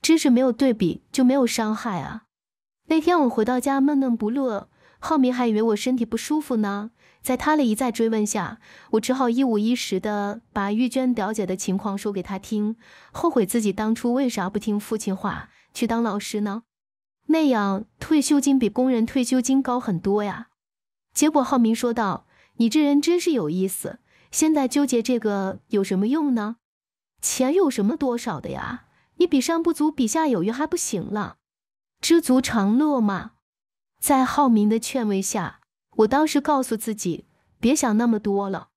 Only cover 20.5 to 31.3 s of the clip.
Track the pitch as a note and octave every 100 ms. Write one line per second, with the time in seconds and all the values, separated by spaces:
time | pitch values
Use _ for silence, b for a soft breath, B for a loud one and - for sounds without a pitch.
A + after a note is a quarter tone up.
20.5 | _ _ _ _ _ _ - D4+ D4+ B3+
21.5 | C4+ A3+ A3+ B3 A#3 G#3 - b b b
22.5 | b A#3 D#4 D4 C#4+ D4 F4 F4 C#4 D3+
23.5 | F3+ F#3+ - E3 - b b b - D#4
24.5 | D4+ C4 C#4+ C#4+ A#3+ A3+ A#3+ A3 G3+ F#3+
25.5 | F#3+ _ G#3 G3 F#3+ G#3 D4+ D4 A#3+ G#3+
26.5 | A#3 _ _ _ _ _ _ - - C4
27.5 | F4 E4+ A#3+ G3+ D#4 C4+ A#3+ A#3 D#3 -
28.5 | C3+ - B3 _ _ _ _ F4 C#4 A#3+
29.5 | E4 E4 D#4+ D4+ D4+ A3+ D#4+ D#4 A3 F#3
30.5 | A#3+ D#4 F4 - G3 - G#3 F#3+